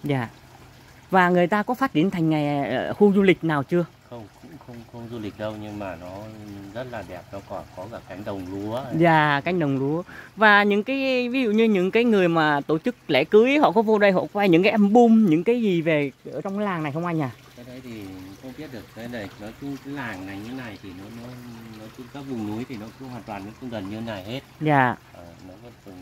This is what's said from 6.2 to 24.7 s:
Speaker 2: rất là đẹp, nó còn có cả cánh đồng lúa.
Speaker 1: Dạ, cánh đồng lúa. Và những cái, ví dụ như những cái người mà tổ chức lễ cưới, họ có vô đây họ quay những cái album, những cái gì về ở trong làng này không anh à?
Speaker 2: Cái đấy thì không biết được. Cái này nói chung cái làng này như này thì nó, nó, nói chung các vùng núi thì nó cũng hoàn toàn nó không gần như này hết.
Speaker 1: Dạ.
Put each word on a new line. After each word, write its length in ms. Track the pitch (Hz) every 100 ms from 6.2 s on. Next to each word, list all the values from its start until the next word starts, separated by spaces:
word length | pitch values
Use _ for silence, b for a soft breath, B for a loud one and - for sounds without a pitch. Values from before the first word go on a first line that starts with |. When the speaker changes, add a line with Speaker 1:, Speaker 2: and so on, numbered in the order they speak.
| 110 107 104 101 98
Speaker 2:
rất 140 | 107 127
là 120 | 117 92
đẹp, 120 | 87 -
nó 80 | 101 -
còn 140 | 95 76 -
có 120 | 95
cả 60 | 113 -
cánh 140 | 92 104
đồng 200 | 98 90
lúa. 300 | 98 101 117 135 160
Speaker 1:
Dạ, 440 | 170 160 151 143 165
cánh 140 | 185
đồng 180 | 147 135
lúa. 260 | 135 160 185 B B -
Và 280 | 214 202
những 200 | 202 202
cái, 460 | 214 269 269 254 247
ví 140 | 254
dụ 80 | 240
như 120 | 208
những 280 | 226 202 180
cái 120 | 220
người 240 | 240 208 175
mà 340 | 165 151 143 139
tổ 100 | 156
chức 180 | 247 - -
lễ 160 | 139
cưới, 340 | 156 208 240 285
họ 140 | 262
có 100 | 180
vô 180 | 220 214
đây 120 | 202
họ 120 | 185 156
quay 160 | 208 202
những 140 | 165
cái 80 | 196
album, 540 | 220 202 220 240 226 214
những 180 | 156
cái 180 | 180 247
gì 200 | 220 170
về 300 | 160 151 143 - 147
ở 100 | 131
trong 180 | 196 196
làng 240 | 208 175
này 80 | 156
không 140 | 143 175
anh 160 | 165
à? 100 | 135 107 - -
Speaker 2:
Cái 100 | 123
đấy 160 | 127
thì 180 | 127 113 98 95 92 98
không 100 | 131 127
biết 160 | 151
được. 120 | 120 92 -
Cái 120 | 120
này 220 | 120 98 -
nói 120 | 104 117
chung 160 | 143 139 139
cái 80 |
làng 320 | 143 120 95 95
này 140 | 98
như 120 | 110
này 240 | 131 120 98
thì 60 | 101
nó, 140 | 87 101 117
nó, 60 | 123 123 120 117 113 110
nói 80 | 110 -
chung 80 | 123
các 100 | 139 139
vùng 180 | 123 104
núi 180 | 107 127
thì 80 | 120
nó 80 | 107 -
cũng 100 | 135
hoàn 140 | 123
toàn 220 | 98 101 101
nó 60 | 107
không 100 | 127
gần 200 | 113 95
như 120 | 107
này 220 | 113 104
hết. 160 | 92 131 - -
Speaker 1:
Dạ. 340 | 151